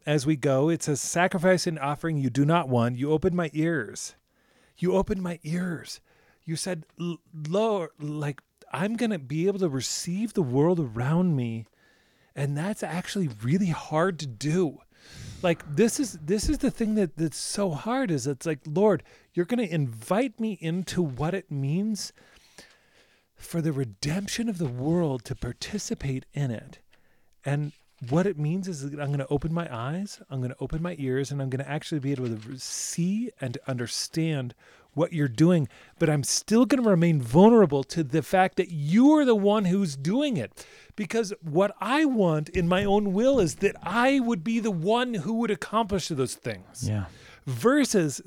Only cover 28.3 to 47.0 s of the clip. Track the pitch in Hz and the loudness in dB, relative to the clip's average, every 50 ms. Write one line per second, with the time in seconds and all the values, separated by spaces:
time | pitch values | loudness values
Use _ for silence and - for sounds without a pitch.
28.3 | 175 147 151 151 175 196 180 190 175 139 135 143 147 147 143 139 143 143 135 - | 0 -2 -2 -2 -2 -4 -4 -6 -8 -8 -8 -8 -8 -6 -4 -2 -2 -2 -2 -2
29.3 | 147 139 - 160 165 170 170 147 127 113 120 135 156 185 202 202 - - - - | -2 -2 -2 -2 -4 -4 -4 -6 -6 -6 -6 -4 -4 -6 -6 -8 -10 -16 -12 -8
30.3 | 139 131 127 123 127 - 135 127 160 156 165 180 175 151 139 127 127 135 139 127 | -6 -4 -4 -4 -6 -6 -6 -6 -4 -4 -4 -6 -6 -4 -4 -2 0 -2 -2 -2
31.3 | 143 143 135 131 131 135 139 139 143 151 - - 165 147 127 139 143 127 127 117 | -4 -4 -4 -4 -4 -6 -4 -6 -6 -8 -6 -6 -6 -4 -2 -2 -2 -2 -4 -4
32.3 | 113 107 107 120 139 131 - - - - - - - 175 170 185 202 220 240 247 | -6 -6 -10 -12 -14 -12 -10 -10 -8 -8 -8 -6 -4 -2 -2 0 -2 -2 -4 -6
33.3 | - - 135 127 123 156 - - 131 117 120 113 - - - - - 160 160 165 | -8 -8 -8 -8 -8 -8 -8 -6 -6 -4 -4 -6 -6 -6 -8 -4 -4 -2 -2 0
34.3 | 156 139 127 120 - _ _ _ - _ _ _ - 143 170 - 170 156 147 131 | -2 -2 -4 -6 -10 _ _ _ -20 _ _ _ -4 -2 -2 0 0 0 0 0
35.3 | 113 123 156 175 180 165 135 - - - - - _ - 170 156 151 147 131 - | 4 4 6 6 6 4 2 -2 -6 -12 -20 -16 _ 0 2 2 2 2 0 -2
36.3 | - - - - 208 233 254 208 285 254 233 220 190 160 170 170 160 143 123 113 | -2 -4 0 4 4 4 6 6 4 4 4 4 6 6 6 4 4 2 2 4
37.3 | 131 165 196 226 240 226 196 143 147 139 135 - - 170 160 123 135 160 127 - | 8 10 10 10 10 10 8 6 4 0 -2 -2 -2 -4 -2 0 0 -2 0 2
38.3 | 196 185 190 185 - - 180 190 170 151 143 147 180 226 254 294 311 302 285 254 | 4 4 4 4 2 -2 -2 -2 -4 -4 0 4 6 8 8 8 8 8 6 6
39.3 | 226 208 196 202 208 220 202 175 180 202 202 156 135 139 135 165 208 269 302 285 | 4 4 4 4 4 4 2 2 2 2 0 0 -2 -4 -2 0 0 0 0 0
40.3 | 233 143 107 - - - - - - - - - - - 208 160 - 226 233 185 | 0 -2 -4 -6 -10 -16 -20 -20 -20 -20 -20 -14 -10 -10 -6 -2 -2 -2 -2 -2
41.3 | 202 - 165 160 143 180 196 208 - - 190 220 262 302 320 277 262 220 190 170 | -6 -10 -6 0 2 2 2 2 0 -4 -2 0 2 2 4 4 4 4 4 4
42.3 | 156 151 151 - - 185 170 170 180 190 202 202 196 208 208 202 180 202 240 269 | 2 0 -2 -2 -2 0 2 2 2 2 4 4 4 2 2 2 2 2 4 4
43.3 | 277 247 185 156 - - 190 196 - - - 170 190 233 247 269 277 277 240 233 | 4 4 2 2 0 0 -2 -2 -2 -4 -6 -2 0 2 4 4 4 2 2 0
44.3 | 233 170 156 226 226 233 202 226 190 165 156 202 226 240 254 247 233 190 139 202 | 0 -2 -2 -2 -2 0 0 0 -2 0 0 2 2 2 0 -2 -2 -4 -4 -2
45.3 | 226 226 233 220 202 - - - 202 220 233 180 202 185 - - 165 131 131 117 | -2 0 0 0 -2 -4 -4 -2 -2 -2 0 0 -2 -2 -2 -2 -2 -2 -2 -2
46.3 | - - - 123 104 90 92 - - - 123 107 107 104 | -4 -6 -8 -8 -8 -8 -12 -18 -10 -6 -4 -2 -2 -2